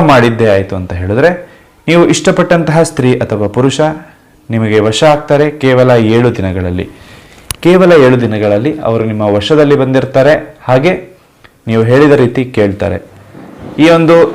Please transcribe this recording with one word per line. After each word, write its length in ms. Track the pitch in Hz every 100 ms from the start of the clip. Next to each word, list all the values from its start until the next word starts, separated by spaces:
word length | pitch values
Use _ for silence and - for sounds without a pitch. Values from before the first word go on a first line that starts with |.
ಮಾಡಿದ್ದೇ 460 | 156 131 120 113 110
ಆಯ್ತು 300 | 98 95 95
ಅಂತ 160 | 90
ಹೇಳಿದ್ರೆ 600 | 87 90 110 165 180 - - _ _ -
ನೀವು 140 | 170 170
ಇಷ್ಟಪಟ್ಟಂತಹ 680 | - 190 180 160 170 156 160 160
ಸ್ತ್ರೀ 200 | - 127 120
ಅಥವಾ 220 | 107 104 101 123
ಪುರುಷ 240 | 135 135 156 160 - _ _ _ -
ನಿಮಗೆ 260 | 113 110 107 107
ವಶ 140 | 110 156
ಆಗ್ತಾರೆ 320 | 190 - 143 151 147
ಕೇವಲ 280 | 135 127 127 120 110 117
ಏಳು 120 | 123 -
ದಿನಗಳಲ್ಲಿ. 480 | 95 92 90 90 - - - - - - - -
ಕೇವಲ 280 | 170 180 185 160 127
ಏಳು 100 | 127
ದಿನಗಳಲ್ಲಿ 480 | 117 107 104 104 143 - -
ಅವರು 160 | 113 110
ನಿಮ್ಮ 140 | 107 104 104
ವಶದಲ್ಲಿ 400 | - 151 143 135
ಬಂದಿರ್ತಾರೆ. 520 | 131 131 123 135 139 - - - -
ಹಾಗೆ 240 | 131 165 185 - - _ _ - _ 113
ನೀವು 140 | 113 113
ಹೇಳಿದ 240 | 131 151 135
ರೀತಿ 200 | 123 131 127 113
ಕೇಳ್ತಾರೆ. 420 | 101 98 95 92 - - - - - - - -
ಈ 20 | 160 165
ಒಂದು 180 | 160 170 -